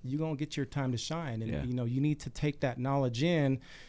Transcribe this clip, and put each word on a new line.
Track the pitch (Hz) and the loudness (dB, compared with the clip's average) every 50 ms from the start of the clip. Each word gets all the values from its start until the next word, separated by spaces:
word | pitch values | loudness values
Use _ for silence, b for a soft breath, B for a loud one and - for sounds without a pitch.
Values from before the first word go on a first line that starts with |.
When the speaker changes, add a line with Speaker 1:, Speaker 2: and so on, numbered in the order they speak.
Speaker 1:
you | - 127 135 147 | -4 -2 -2 -2
gonna | 160 160 156 | 0 -2 -2
get | 135 151 - - | -2 -4 -4 -2
your | 143 135 | -4 -4
time | - - 143 135 131 | -2 0 0 0 2
to | 120 110 | 0 -2
shine. | - - 156 170 170 139 113 110 | -2 -2 -4 -4 -2 -4 -4 -2
And, | 113 113 | -2 -2
Speaker 2:
Yeah. | - 147 | -2 -2
Speaker 1:
you | 143 123 123 | 0 0 0
know, | 127 120 | 0 0
you | 117 123 135 | 0 2 2
need | 143 151 151 - | 2 2 2 0
to | - 131 | -4 -8
take | - - - 151 143 - | -4 -2 -2 -2 0 0
that | - 131 120 127 | -2 -2 0 0
knowledge | 123 135 139 139 135 127 117 117 | 0 2 2 2 2 2 2 2
in | 147 175 175 160 143 135 135 123 B B B B B | 4 4 4 6 4 4 2 0 B B B B B